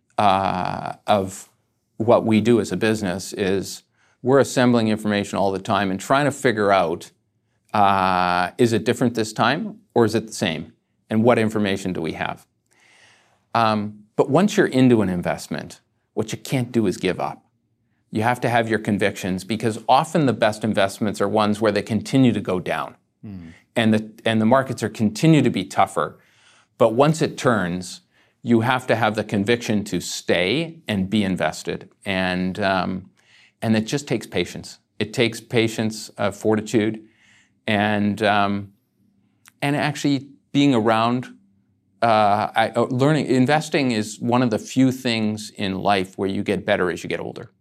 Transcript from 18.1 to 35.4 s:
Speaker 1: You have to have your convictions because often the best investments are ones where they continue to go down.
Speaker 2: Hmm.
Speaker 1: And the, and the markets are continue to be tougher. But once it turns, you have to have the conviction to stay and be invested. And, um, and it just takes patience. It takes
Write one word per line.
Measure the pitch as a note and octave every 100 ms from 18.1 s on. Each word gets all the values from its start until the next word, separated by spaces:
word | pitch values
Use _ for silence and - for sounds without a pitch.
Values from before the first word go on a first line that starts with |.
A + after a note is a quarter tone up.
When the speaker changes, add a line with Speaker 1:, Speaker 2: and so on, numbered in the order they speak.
Speaker 1:
You | A2
have | A2+ B2
to | B2+
have | A#2 A2+
your | G#2+
convictions | - G2+ G2+ G2 F#2+ F#2
because | - A2 A#2+ A2 -
often | C3 D#3+ F3+
the | C#3
best | G#2+ A2 G#2
investments | A2 G2+ G2 - G#2+ F#2
are | G2+
ones | G#2+ G#2 G#2
where | G#2+
they | G2+
continue | F#2+ G#2+ - C3+ B2+
to | G#2
go | - F#2
down. | E2+ D#2 C2+ - _ _
Speaker 2:
Hmm. | A2 F#2+ E2 - _ -
Speaker 1:
And | A2+
the, | A2 A2 -
and | A2+ A2
the | A2
markets | C3 C3 A#2+
are | G#2+
continue | - G#2+ G#2+ D#3+ D#3
to | A#2
be | G2+
tougher. | F2+ - F#2+ - D#2 - _ _ _ _ _ -
But | A2+
once | A2+ D3 D#3+
it | D3+ -
turns, | B2+ A2 F2 F2+ F2+ - _ _ _ _
you | A#2+ A#2
have | A#2 B2+ -
to | A2+
have | A2+
the | G#2+
conviction | G2+ G#2+ G2+ A#2+ - G#2+
to | - F2
stay | - - - F2+ F2+ C3 E3 E3 -
and | G#2 F#2+
be | G#2+
invested. | G2 F2 D#2 - - F2 - _ G#2
And, | F#2+ F#2 F2+ F#2 F2
um, | G2 F#2+ F2+ F#2+ - _ _ _ _ _
and | A2+ A2
it |
just | A2 D3 -
takes | A#2+ -
patience. | F#2 F2+ E2 - - _ -
It | G#2+
takes | - A2+ A2+